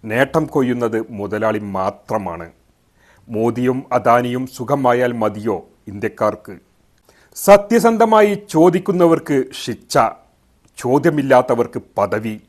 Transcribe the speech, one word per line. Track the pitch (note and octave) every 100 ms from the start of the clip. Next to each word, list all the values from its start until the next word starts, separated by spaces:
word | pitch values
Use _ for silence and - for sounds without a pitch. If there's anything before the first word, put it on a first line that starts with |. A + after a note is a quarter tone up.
നേട്ടം | A2+ A2+ C3+ D#3+ D3+
കൊയ്യുന്നത് | D3+ B2+ A#2+ A#2 A2 A2 A2
മുതലാളി | G2+ G#2+ A2 G#2+ G#2 F#2+
മാത്രമാണ്. | F#2+ G2+ - A2 F#2 E2+ E2 _ _ _ _ _ _ _ -
മോദിയും | A2 A#2 A#2 B2+ B2+ -
അദാനിയും | B2 A2+ A#2+ B2 B2 B2+ -
സുഖമായാൽ | A#2 C#3 B2+ B2 B2 A#2+
മതിയോ | A2 G#2 A2 F#2 - _ -
ഇന്ത്യക്കാർക്ക്? | G2+ G#2 - G#2+ G#2 - F#2 _ _ _ _ _ _ _ - -
സത്യസന്ധമായി | G3+ G3+ A#3 A#3 A3+ A3+ A3 G#3 G3+ -
ചോദിക്കുന്നവർക്ക് | D#3+ E3+ F3+ F#3 F3+ E3+ D#3+ - C#3+ C3 -
ശിക്ഷ, | - A2+ _ C#3+ A2+ - _ _ _ _ _ -
ചോദ്യമില്ലാത്തവർക്ക് | B2 B2+ E3+ D3+ C3+ B2+ B2 A#2 A#2+ - - -
പദവി. | G2+ G#2+ A2 G#2+